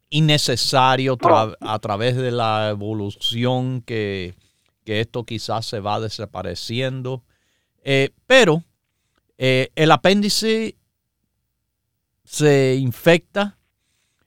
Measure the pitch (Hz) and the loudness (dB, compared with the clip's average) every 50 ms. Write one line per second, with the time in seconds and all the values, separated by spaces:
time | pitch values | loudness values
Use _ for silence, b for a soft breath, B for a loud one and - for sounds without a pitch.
0 | _ _ 151 151 156 151 151 147 - - 127 113 - - - 131 127 131 131 127 | _ _ 0 0 2 2 2 2 2 -2 -2 -2 -2 0 2 4 4 4 4 2
1 | 131 131 127 120 - - 110 107 110 110 - - - 113 107 107 - 110 101 101 | 0 -2 -2 0 2 2 4 4 2 -2 -6 -12 -8 -6 -6 -6 -4 -6 -4 -2
2 | 113 127 123 127 131 123 120 120 113 110 107 107 107 107 107 101 101 107 110 107 | -2 -2 -2 -2 -2 -2 -2 -2 0 0 0 0 -2 -2 -4 -4 -6 -6 -6 -6
3 | 101 104 107 - - - 120 117 120 123 127 127 127 127 131 123 117 - 120 110 | -6 -8 -8 -6 -4 -4 -2 0 0 0 0 -2 -2 -4 -6 -8 -8 -6 -6 -4
4 | 107 101 98 95 90 87 92 _ _ _ _ _ _ _ _ _ _ 113 107 107 | -4 -4 -4 -6 -6 -10 -12 _ _ _ _ _ _ _ _ _ _ -4 -4 -4
5 | 113 - - 123 113 - 117 107 - - 110 107 110 - - 107 95 104 104 113 | -4 -4 -6 -10 -8 -8 -10 -10 -6 -6 -6 -6 -6 -6 -8 -6 -4 -4 -4 -4
6 | 110 107 - - 107 101 - 92 92 90 87 - - - 117 120 131 131 131 131 | -4 -8 -8 -10 -12 -10 -10 -10 -8 -8 -10 -10 -10 -8 -6 -4 -4 -4 -6 -8
7 | 127 127 131 123 _ _ _ _ _ _ _ _ _ _ _ _ _ 139 139 135 | -8 -8 -10 -10 _ _ _ _ _ _ _ _ _ _ _ _ _ 0 0 0
8 | 135 - - _ _ _ 247 262 233 175 147 170 - _ _ _ _ _ _ _ | 0 0 -4 _ _ _ 6 6 6 6 2 0 -2 _ _ _ _ _ _ _
9 | _ _ _ _ _ _ _ _ 131 131 131 127 131 - _ - 156 156 156 143 | _ _ _ _ _ _ _ _ 0 2 2 2 0 -2 _ 0 4 4 4 4
10 | - 180 196 208 208 208 - - 214 220 220 220 220 214 - _ _ _ _ _ | 4 2 2 4 0 0 -2 -2 0 0 0 -2 -2 -6 -10 _ _ _ _ _
11 | _ _ _ _ _ _ _ _ _ _ _ _ _ _ _ _ _ _ _ _ | _ _ _ _ _ _ _ _ _ _ _ _ _ _ _ _ _ _ _ _
12 | _ _ _ _ _ _ - - 151 147 143 139 135 131 131 135 135 123 117 - | _ _ _ _ _ _ -4 2 4 4 4 4 4 2 2 0 -2 -4 -4 0
13 | - 170 170 175 - _ _ 196 202 202 - _ _ _ _ _ _ _ _ _ | 4 4 4 4 2 _ _ -4 -4 -4 -6 _ _ _ _ _ _ _ _ _
14 | _ _ _ _ _ | _ _ _ _ _